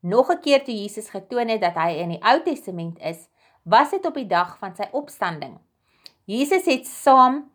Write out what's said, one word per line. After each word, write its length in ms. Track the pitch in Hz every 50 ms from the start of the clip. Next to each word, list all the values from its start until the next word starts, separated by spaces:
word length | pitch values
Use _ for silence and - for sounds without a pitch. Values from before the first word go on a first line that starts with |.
Nog 300 | - 170 190 233 262 -
'n 100 | 349 311
keer 240 | - 285 285 269 277
toe 100 | 269 233
Jesus 340 | 208 202 208 208 220 214 -
getoon 400 | - 196 190 196 247 240 240 226
het 120 | 226 214
dat 140 | 190 175 170
hy 220 | 170 160 170 165
in 120 | 147 175 170
die 140 | 170 - -
Ou 200 | 214 254 330 330
Testament 560 | 370 294 - - - 180 175 165 170 170 -
is, 280 | - 160 165 165 - _ _ _ _ _ _ _ _
was 260 | 165 190 233 294 294
dit 160 | - 381 381
op 80 | 349 -
die 120 | 285 254
dag 320 | 190 180 170 175 175 - _
van 180 | - 190 175
sy 120 | - 208 196 -
opstanding. 680 | 277 294 285 - - 208 180 165 151 - - - - _ _ _ _ _ _ _ _ _ - _ _ _
Jesus 400 | - 196 233 277 285 381 370 370
het 220 | 349 269 254 262
saam 640 | - - - - 285 269 262 254 254 262 294 285 - _